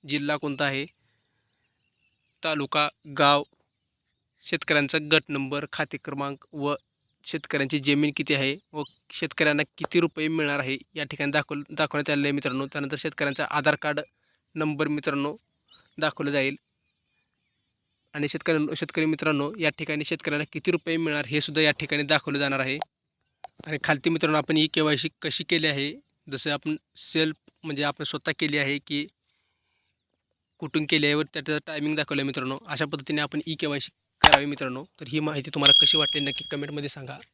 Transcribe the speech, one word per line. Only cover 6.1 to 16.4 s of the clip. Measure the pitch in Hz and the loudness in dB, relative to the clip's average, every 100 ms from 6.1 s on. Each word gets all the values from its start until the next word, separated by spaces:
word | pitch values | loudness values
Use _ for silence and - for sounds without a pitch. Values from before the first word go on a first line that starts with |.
| 139 139 139 - | -6 -6 -8 -14
व | 156 143 143 _ _ _ _ - | -6 -4 -4 _ _ _ _ -8
शेतकऱ्यांची | 160 - 147 139 151 | -8 -2 -2 0 0
जमीन | 135 143 151 143 | 2 4 2 0
किती | 143 | -2
आहे | 143 135 151 _ | 0 0 -4 _
व | 151 147 - _ | -12 -12 -14 _
शेतकऱ्यांना | - 160 - 151 147 151 - | -8 -6 2 2 4 0 -6
किती | 147 175 | 0 2
रुपये | 165 - 156 | 2 0 -2
मिळणार | 160 147 143 | 0 0 -2
आहे | 131 135 - 156 | -2 -6 -8 -8
या | |
ठिकाणी | 143 143 143 | -8 -4 0
दाखव-, | 147 - 147 143 | 2 0 -6 -8
दाखवण्यात | 160 151 147 147 | -2 0 0 0
आलेलं | 147 143 | 0 0
आहे | |
मित्रांनो. | 143 143 127 135 | 0 -2 -4 -4
त्यानंतर | 151 139 147 | -6 -6 -6
शेतकऱ्यांचा | 160 - 143 135 151 | -6 -2 -4 -2 -2
आधार | 147 147 147 | 2 2 2
कार्ड | 151 147 147 _ _ _ _ 156 | 0 -4 -6 _ _ _ _ -4
नंबर | 151 147 156 | -2 0 -2
मित्रांनो | 147 147 143 139 185 _ _ _ - _ - | 0 -2 -2 -4 -6 _ _ _ -20 _ -2
दाखवलं | 151 - 143 | -2 -2 -2
जाईल | 143 | 0